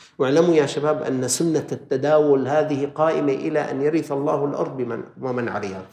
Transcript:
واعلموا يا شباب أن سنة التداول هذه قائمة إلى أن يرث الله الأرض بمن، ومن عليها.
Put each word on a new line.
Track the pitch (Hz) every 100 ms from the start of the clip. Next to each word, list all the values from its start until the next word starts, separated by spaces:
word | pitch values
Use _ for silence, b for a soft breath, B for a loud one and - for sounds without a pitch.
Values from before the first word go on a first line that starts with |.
| B B
واعلموا | 135 147 175 160
يا | 139
شباب | - 143 147
أن | - 131 127
سنة | - 170 151 143
التداول | 131 - 135 139 151 151 139 127
هذه | 147 143 143 139 139
قائمة | 156 156 147
إلى | 135 160 156
أن | - 127
يرث | 143 160 143
الله | 139 143 156 143
الأرض | 139 170 139
بمن، | 123 113 - -
ومن | 131 123 117
عليها. | 98 101 95 95